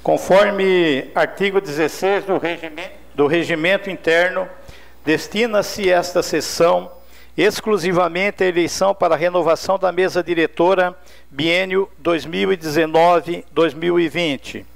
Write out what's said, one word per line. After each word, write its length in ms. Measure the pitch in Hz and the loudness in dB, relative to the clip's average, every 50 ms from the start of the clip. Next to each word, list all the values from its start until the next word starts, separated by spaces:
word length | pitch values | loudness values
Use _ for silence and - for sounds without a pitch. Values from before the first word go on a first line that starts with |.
Conforme 1080 | - - 156 147 - - 175 190 208 208 202 196 190 190 185 180 175 160 143 131 - - - | 0 0 0 0 2 4 4 4 6 4 2 0 2 2 4 4 4 2 2 0 -2 -4 0
artigo 460 | 175 165 151 - - 185 202 190 196 | 0 0 0 0 -2 -2 0 0 0
dezesseis 640 | 190 151 143 147 165 147 - - - 190 202 196 160 | -2 -2 -4 -2 -2 -2 -2 -2 -2 0 0 0 0
do 140 | 196 190 156 | -2 -2 -2
regime-, 520 | 135 165 170 165 165 165 151 156 175 196 - - - - - | -2 -4 -6 -6 -10 -14 -12 -12 -14 -14 -14 -18 -20 -18 -2
do 120 | - 147 | 0 2
regimento 640 | 143 151 170 160 131 165 160 156 175 196 190 190 196 | 2 2 0 0 0 -2 -2 0 0 0 0 -2 -6
interno, 580 | 185 - - 165 160 170 175 180 185 185 185 180 - - - - - - - - - - - | -10 -4 0 2 2 2 2 2 0 -4 -6 -8 -10 -18 -18 -20 -20 -20 -20 -20 -20 -10 -2
destina-se 840 | 143 156 156 160 - - 208 233 240 214 208 185 - - 208 208 185 | 0 0 0 -2 -4 -2 -2 -2 0 0 0 -2 -2 -4 -2 0 2
esta 320 | 180 175 170 175 - 180 160 | 2 2 0 0 -2 -2 -2
sessão 680 | - - 160 131 - - - 165 170 180 180 180 180 - - - - - - - - - | 0 -2 -4 -4 -4 0 2 2 4 4 2 -2 -6 -16 -20 -20 -20 -20 -20 -20 -16 -4
exclusivamente 1040 | - 160 208 202 - - 220 214 196 151 185 185 170 180 170 165 175 190 202 196 - 196 | 0 0 0 0 -2 -2 -2 -2 0 0 0 0 2 0 0 0 -2 -2 -2 -2 0 0
à 40 | |
eleição 480 | 185 175 170 175 147 - - 190 196 196 | 0 2 0 0 -2 0 0 0 0 2
para 200 | - - 175 165 | 2 2 0 2
a 40 | 143 | 2
renovação 600 | 156 175 175 180 165 156 165 151 - - 190 190 | 0 0 0 2 2 2 0 0 0 -2 -2 0
da 140 | 190 185 175 | 0 -2 0
mesa 300 | 170 185 180 143 180 170 | 2 0 0 0 -2 -2
diretora 760 | 160 175 165 160 151 - - 170 175 196 185 180 180 180 - - - - - - - | -2 0 0 0 0 2 2 2 2 4 2 2 0 -2 -8 -20 -20 -20 -20 -20 -18
biênio 640 | - 135 147 165 170 180 190 190 185 190 196 - - - | -8 -4 -2 0 0 0 0 0 -2 -2 -2 -2 -6 -6
dois 260 | - 170 170 160 131 | -2 -2 -2 -2 -2
mil 260 | 147 165 180 196 190 | -6 -4 -2 0 0
e 60 | 190 | -2
dezenove, 880 | 175 160 160 147 156 165 156 156 160 165 175 175 175 147 170 175 175 - - - | -2 -4 -2 0 0 0 2 4 4 4 6 4 2 2 -2 -8 -8 -8 -8 0
dois 220 | - 165 160 143 | 0 0 0 0
mil 260 | 151 165 175 175 175 | -2 -2 0 2 2
e 80 | 170 156 | 0 0
vinte 560 | 123 165 175 160 139 120 - - - 104 98 - - | -2 -2 -2 -2 -4 -4 -8 -12 -14 -14 -14 -16 -20